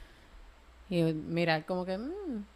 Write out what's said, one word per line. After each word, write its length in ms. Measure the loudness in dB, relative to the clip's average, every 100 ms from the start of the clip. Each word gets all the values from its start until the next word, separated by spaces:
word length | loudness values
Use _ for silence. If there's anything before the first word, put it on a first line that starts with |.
| -20 -20 -20 -20 -20 -20 -20 -16 -2
Y 120 | 4 4
mirar 520 | 2 0 2 4 2 0
como 200 | -2 -2
que, 120 | -4
mm, 480 | -4 -6 -6 -6 -8